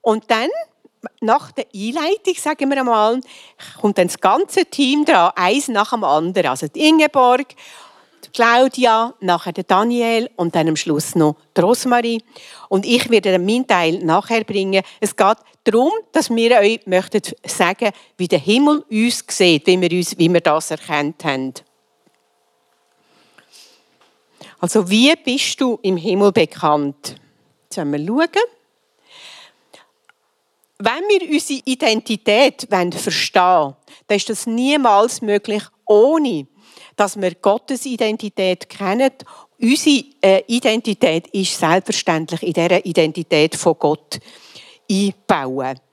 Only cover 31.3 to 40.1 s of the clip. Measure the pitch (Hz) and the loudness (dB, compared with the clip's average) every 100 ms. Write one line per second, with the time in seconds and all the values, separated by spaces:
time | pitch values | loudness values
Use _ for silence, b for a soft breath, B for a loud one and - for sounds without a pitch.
31.3 | 302 - 269 - 254 285 220 - 214 - | -4 -2 -8 -6 -2 0 0 -2 -4 0
32.3 | 208 285 - - 185 175 - - 160 - | 4 2 0 -4 -2 -2 -4 -6 -4 0
33.3 | 190 180 180 143 135 b b _ 208 - | 2 4 2 0 -6 b b _ -4 -2
34.3 | 214 - 226 262 294 247 202 220 - 214 | -8 -6 -2 0 2 4 4 2 -2 -2
35.3 | 202 208 208 - _ - 208 247 320 277 | -2 -2 -8 -8 _ 2 4 4 2 0
36.3 | 170 135 _ B B B - 202 208 180 | -4 -8 _ B B B -4 -4 -2 -6
37.3 | 175 202 214 - 262 277 240 220 220 208 | 0 0 0 -4 -8 -6 -4 -2 -2 -8
38.3 | - 185 180 - - 196 208 269 _ - | -4 -2 -2 -8 -8 -4 0 0 _ -20
39.3 | B B _ 226 285 311 277 - | B B _ 0 2 2 2 0